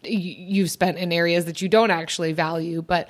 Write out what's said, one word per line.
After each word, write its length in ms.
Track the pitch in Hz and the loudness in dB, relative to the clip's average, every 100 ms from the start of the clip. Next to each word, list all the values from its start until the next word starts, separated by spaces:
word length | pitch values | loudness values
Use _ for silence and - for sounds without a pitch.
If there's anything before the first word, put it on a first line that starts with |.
y-, 60 | - | -6
you've 600 | 214 180 175 180 196 170 | -4 -4 -8 -2 0 0
spent 260 | - 185 160 | 0 0 0
in 140 | 180 | -2
areas 320 | 170 170 170 170 | 2 2 2 0
that 160 | 160 | -4
you 80 | 185 | 2
don't 220 | 220 226 | 4 4
actually 420 | 170 160 - 160 | 2 -2 -4 -2
value, 480 | 160 160 165 165 165 | 0 -2 -2 -4 -4
but 260 | 165 175 | -2 -2